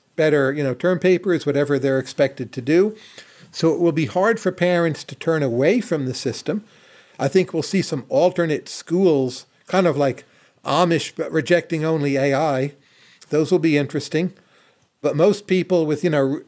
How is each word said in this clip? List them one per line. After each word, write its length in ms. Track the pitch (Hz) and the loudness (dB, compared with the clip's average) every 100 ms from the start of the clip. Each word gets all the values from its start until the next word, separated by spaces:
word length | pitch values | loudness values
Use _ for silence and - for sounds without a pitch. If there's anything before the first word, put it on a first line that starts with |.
| _ - | _ 0
better, 360 | 156 147 135 | 2 4 2
you 100 | 147 | 0
know, 120 | 139 127 | -2 0
term 240 | 175 180 | 0 2
papers, 460 | 180 175 190 165 147 | 2 2 0 -2 0
whatever 340 | 139 143 139 | 0 0 0
they're 180 | 135 135 | 0 0
expected 540 | 131 - 135 135 120 | -2 -2 -2 -2 -10
to 100 | - | -6
do. 340 | 120 165 208 214 - - - - - | 0 2 2 -2 -20 -20 -20 -20 -16
So 220 | - 165 | -2 0
it 60 | 143 | 2
will 120 | 170 | 0
be 140 | 156 135 | 0 -2
hard 340 | 180 208 226 | 0 0 0
for 120 | 190 | -2
parents 520 | 175 180 175 170 143 - | 0 0 2 0 -4 -10
to 100 | - | -8
turn 260 | 165 160 | -2 0
away 400 | 135 117 147 240 | 0 2 2 2
from 240 | - 156 127 | 0 -4 -4
the 80 | |
system. 500 | - 127 - - 202 - _ _ - _ - | -6 -6 -6 -6 -6 -8 _ _ -20 _ -6
I 100 | 139 | 0
think 240 | 190 180 | 0 0
we'll 120 | 165 | -4
see 180 | - 196 | -2 -2
some 240 | - 143 - | -2 -6 -2
alternate 600 | 135 175 180 165 143 - | 2 2 2 -2 -2 -6
schools, 800 | - - 175 190 143 127 123 - _ - | -10 -2 2 4 4 0 -6 -16 _ -4
kind 220 | 185 180 | 0 2
of 100 | 139 | 2
like 280 | 139 120 - _ _ _ - | -2 -2 -12 _ _ _ -2
Amish, 480 | 143 175 160 - - | 0 2 0 -2 -8
but 160 | 156 | -4
rejecting 540 | 160 - 175 160 160 160 | -2 2 0 0 -4 -2
only 320 | 160 143 139 | -2 0 0
A 180 | 143 135 | 0 0
I. 380 | 156 131 131 - _ _ - - - | 0 -2 -4 -8 _ _ -20 -20 -4
Those 220 | 147 151 | -2 2
will 80 | 180 | 2
be 180 | 160 147 | 2 0
interesting. 560 | 139 147 - 156 180 - _ _ _ _ _ _ | 0 -4 -4 -2 -4 -8 _ _ _ _ _ _
But 140 | 147 143 | -2 2
most 320 | 190 202 - | 2 2 0
people 380 | 185 170 180 151 | 0 2 0 0
with, 180 | 147 | 0
you 60 | 180 | 0
know, 320 | 151 135 151 | 0 0 -2